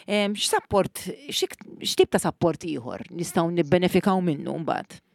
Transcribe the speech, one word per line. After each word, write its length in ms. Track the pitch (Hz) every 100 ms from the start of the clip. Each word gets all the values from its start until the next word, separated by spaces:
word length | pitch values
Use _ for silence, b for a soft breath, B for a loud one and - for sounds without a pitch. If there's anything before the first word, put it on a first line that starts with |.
em, 280 | B 208 202
x'support, 720 | 208 - 427 - 202 185 - 180 - 285
x'ik-, 340 | - 370 - - -
x'tip 340 | - - 370 190
ta' 80 |
support 400 | 170 - 170 160
ieħor 460 | 170 139 117 92 -
nistgħu 400 | 170 170 190 170
nibbenefikaw 720 | 175 139 180 180 185 202 185
minnu 320 | 180 143 - -
mbagħad? 360 | 151 123 - - _